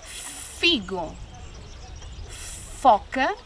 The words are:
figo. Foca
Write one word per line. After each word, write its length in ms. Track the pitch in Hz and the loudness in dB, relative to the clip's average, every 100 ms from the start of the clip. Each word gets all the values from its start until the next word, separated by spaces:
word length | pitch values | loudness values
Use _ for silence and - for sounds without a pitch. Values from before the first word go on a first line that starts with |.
figo. 1120 | - - - - - - 359 320 185 190 160 175 - - - - - - - - - - - - - - - - | -12 -10 -8 -8 -8 2 4 4 0 -4 -4 -6 -12 -14 -14 -14 -14 -14 -14 -12 -12 -12 -12 -10 -10 -10 -10 4
Foca 540 | 269 208 - - 277 427 | 8 8 6 0 2 0